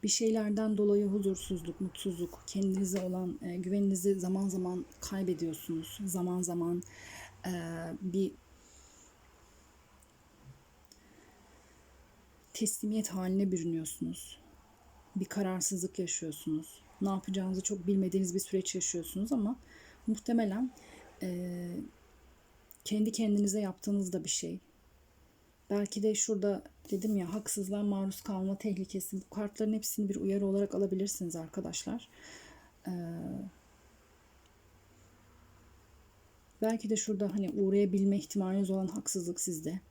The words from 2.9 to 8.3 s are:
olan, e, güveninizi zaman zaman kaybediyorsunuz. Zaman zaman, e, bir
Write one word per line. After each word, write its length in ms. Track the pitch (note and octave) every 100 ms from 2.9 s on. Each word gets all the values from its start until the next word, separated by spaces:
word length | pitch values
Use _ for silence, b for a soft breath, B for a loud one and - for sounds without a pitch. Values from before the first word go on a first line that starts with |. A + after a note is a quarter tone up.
| F#3+
olan, 380 | F#3 F3+ F3+ -
e, 140 | F3+ F3
güveninizi 640 | F3+ G3+ G3+ F#3+ F#3+ F#3+
zaman 280 | F3+ F#3+ G3
zaman 380 | F#3 F3+ F3+ - -
kaybediyorsunuz. 1000 | - G3 F#3+ E3 E3 D#3 - E3 D#3+ - G3
Zaman 360 | F3+ F3+ F3+
zaman, 420 | F3+ F3 E3+ F3 - B B B B - F#3
e, 60 | F3+ E3 E3 E3 D#3+
bir 300 | F#3 F3+ F#3+